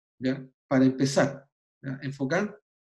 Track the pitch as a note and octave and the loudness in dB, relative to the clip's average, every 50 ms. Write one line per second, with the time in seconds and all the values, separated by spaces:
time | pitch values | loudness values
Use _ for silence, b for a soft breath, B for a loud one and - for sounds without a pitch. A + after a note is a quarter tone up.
0 | _ _ _ - B2 B2+ C3 C3+ - - _ _ _ - C#3+ C3 C3 C3 B2+ - | _ _ _ -6 -4 -4 -4 -4 -8 -16 _ _ _ 0 4 4 4 4 4 2
1 | C#3+ C3+ - C#3+ B2 - - - - _ _ _ _ _ _ _ - C3+ C3 - | 0 0 2 2 2 0 0 -6 -16 _ _ _ _ _ _ _ -12 -12 -10 -8
2 | D3 C3+ - - C#3 C3 D#3+ F#3 G#3 G#3 - - _ _ _ _ | -8 -8 -6 -4 -4 -2 0 0 -2 -4 -6 -12 _ _ _ _